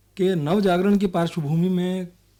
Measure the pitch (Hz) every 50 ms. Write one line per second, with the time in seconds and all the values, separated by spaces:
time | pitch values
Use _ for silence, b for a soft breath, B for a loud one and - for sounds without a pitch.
0 | _ _ - - 180 185 185 165 143 147 180 214 196 190 175 180 185 202 202 196
1 | 208 185 185 175 165 165 - 175 147 139 160 165 175 185 185 180 180 180 185 185
2 | 180 175 - _ _ _ _ -